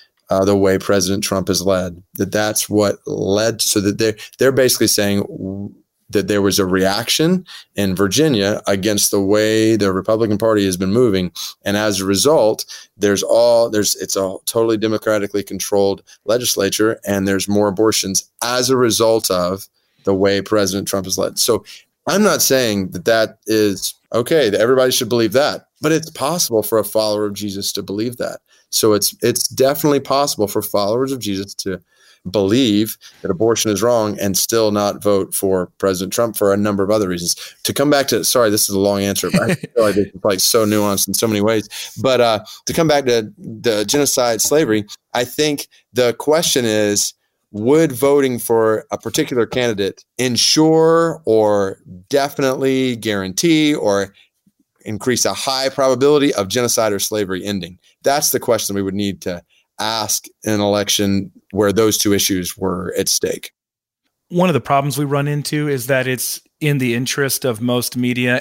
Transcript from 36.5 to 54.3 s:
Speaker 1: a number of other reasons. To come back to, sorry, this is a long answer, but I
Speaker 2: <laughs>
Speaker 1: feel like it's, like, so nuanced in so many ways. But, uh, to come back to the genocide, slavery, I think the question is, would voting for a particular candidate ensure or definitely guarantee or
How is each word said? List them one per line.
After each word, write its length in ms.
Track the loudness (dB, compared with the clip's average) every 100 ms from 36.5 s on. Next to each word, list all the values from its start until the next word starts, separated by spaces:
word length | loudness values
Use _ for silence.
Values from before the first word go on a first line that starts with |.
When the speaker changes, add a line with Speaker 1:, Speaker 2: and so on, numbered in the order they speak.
Speaker 1:
a 40 | 2
number 260 | 0 0
of 60 | 0
other 180 | 0 0
reasons. 260 | -2 -4 -6 -10 -10
To 100 | -6
come 160 | 0 2
back 180 | 2 2
to, 140 | 0
sorry, 260 | 0 2 2
this 200 | 2 0
is 60 | 2
a 40 |
long 220 | 2 2
answer, 280 | 0 -2 -2
but 100 | 0
I 120 | 0
Speaker 2:
<laughs> 20 | -2
Speaker 1:
feel 140 | -2 0
like 200 | 2 2
it's, 260 | -2 -2
like, 160 | -2 0
so 260 | 2 2 2
nuanced 420 | 2 0 -2 -4
in 60 | -2
so 120 | 0
many 140 | 2
ways. 260 | 2 0 -2 -10 -14 -4
But, 200 | 0 4
uh, 220 | 4 2 -4 -14 -6
to 80 |
come 140 | 0 2
back 180 | 2 2
to 260 | 0 -2 -10
the 460 | -16 -4 0 0 0
genocide, 560 | 0 0 0 0 0
slavery, 440 | 2 2 2 0 -2 -12 _
I 120 | -4 -4
think 420 | -2 -2 -2 -8 _ _
the 220 | 0 0
question 520 | 0 0 2 2 0 2
is, 480 | 2 2 0 -4 -8 _ _ _
would 400 | -4 2 4 2
voting 480 | 2 2 4 2 -2
for 460 | 0 2 2 0 -4
a 80 | -8
particular 480 | -4 -4 -2 -2 -2
candidate 580 | -2 -2 0 -4 -6 _ -4
ensure 1040 | -2 0 2 4 4 6 4 4 2 -2 2
or 520 | 4 4 2 0 -6 -16 -20 -2
definitely 840 | 0 0 0 -2 0 0 0 -2 -2
guarantee 800 | -4 -2 -4 -2 2 2 2 0
or 380 | 0 0 -2 -10 _